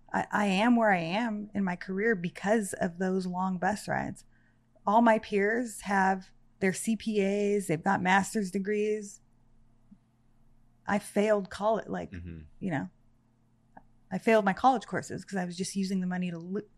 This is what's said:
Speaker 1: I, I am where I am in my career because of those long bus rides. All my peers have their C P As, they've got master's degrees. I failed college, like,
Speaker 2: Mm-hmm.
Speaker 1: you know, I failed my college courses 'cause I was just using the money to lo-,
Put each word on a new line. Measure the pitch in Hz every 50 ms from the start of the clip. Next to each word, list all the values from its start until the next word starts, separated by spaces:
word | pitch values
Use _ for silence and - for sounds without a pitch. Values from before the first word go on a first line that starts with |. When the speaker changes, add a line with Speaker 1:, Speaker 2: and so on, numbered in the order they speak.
| - - -
Speaker 1:
I, | 190 - -
I | - 202 208
am | 202 185 190 214 247 240
where | 233 226 214 196
I | 180
am | 165 165 180 214 240 233 208 208 208 - -
in | 202 196
my | 185 180
career | 180 - - 185 190 214 233 226
because | 180 170 175 - - - 196 220 233 202 185 -
of | - - 185 170 175
those | 190 185 185 190 185
long | 185 175 180 185 190 185 175
bus | 185 185 208 202 - -
rides. | 139 131 139 - - - - - - _ _ _ _ _ _ _ _ _ -
All | 202 202 233 240
my | 233 220 220
peers | 220 - 202 196 196 208 226 240 254 226 - -
have | - 196 202 196 190 190 190 190 185 - - - _ _ _ -
their | 196 190 175
C | - - 226 226
P | 208 - 226 214 208 190
As, | 196 202 208 208 202 202 208 190
they've | - 160 156 -
got | 196 196 165 180
master's | 185 185 196 190 - - 226 202 185 180
degrees. | 202 190 202 214 208 208 214 214 214 202 202 - - _ _ _ _ _ _ _ - - _ _ _ _ _ - - _ _ _ _ _ _ _ _ _ _ _ _ _ _ _ _ _
I | - 202 208
failed | - - - 202 202 220 214 208 190 -
college, | - - 196 220 226 196 - -
like, | 185 180 175 - -
Speaker 2:
Mm-hmm. | 87 85 87 82 78 78 - - -
Speaker 1:
you | - 190
know, | 160 135 185 180 - _ _ _ _ _ _ _ _ _ _ _ _ _ _ _ _ - - _ _ _ _ -
I | 190 180
failed | - 233 226 220 208
my | 196 185
college | - - 262 269 233 -
courses | - 190 - - - - - -
'cause | - 196
I | 196 180
was | 175 175
just | 175 190 - -
using | 196 190 185 196 190
the | 180
money | 180 180 180 180 180
to | 170 165
lo-, | 170 180 190 214 - - _